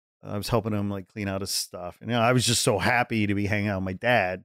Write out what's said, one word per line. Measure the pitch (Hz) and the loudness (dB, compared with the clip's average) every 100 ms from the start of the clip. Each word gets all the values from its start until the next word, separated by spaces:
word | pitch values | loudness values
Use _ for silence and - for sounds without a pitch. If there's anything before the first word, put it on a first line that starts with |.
| _ _ | _ _
I | 101 104 | -10 -8
was | - | -2
helping | 117 107 | -2 0
him, | 104 101 | -4 -4
like, | 98 90 | -8 -10
clean | 110 101 | -8 -6
out | 95 | -4
his | 98 | -4
stuff. | - - 92 87 - | -6 -6 -10 -14 -10
And, | 110 | -4
you | 120 | 2
know, | |
I | 117 | 4
was | 127 113 | 4 2
just | 113 | 2
so | 135 98 | 2 2
happy | 92 123 120 110 104 | 2 2 2 0 2
to | 101 | 2
be | 101 | 0
hanging | 104 104 | 0 0
out | 95 | -2
with | 95 | -4
my | |
dad. | 92 117 120 90 92 | -2 2 4 2 -2